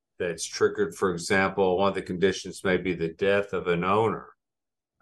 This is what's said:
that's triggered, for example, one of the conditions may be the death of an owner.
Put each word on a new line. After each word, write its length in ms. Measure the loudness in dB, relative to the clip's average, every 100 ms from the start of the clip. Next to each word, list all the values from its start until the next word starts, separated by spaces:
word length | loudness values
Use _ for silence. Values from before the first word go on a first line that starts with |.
| _ _
that's 260 | -6 -6
triggered, 500 | -8 0 0 2 -2
for 160 | 0 -2
example, 680 | -2 0 2 2 2 2 4
one 100 | 2
of 60 |
the 80 | 0
conditions 600 | -6 0 2 2 -8 -6
may 140 | 0 0
be 180 | 0
the 140 | -2 -4
death 440 | 0 2 2 0
of 140 | -4 0
an 160 | 0
owner. 460 | 2 2 2 -2 -10 _ _ _ _ _ _ _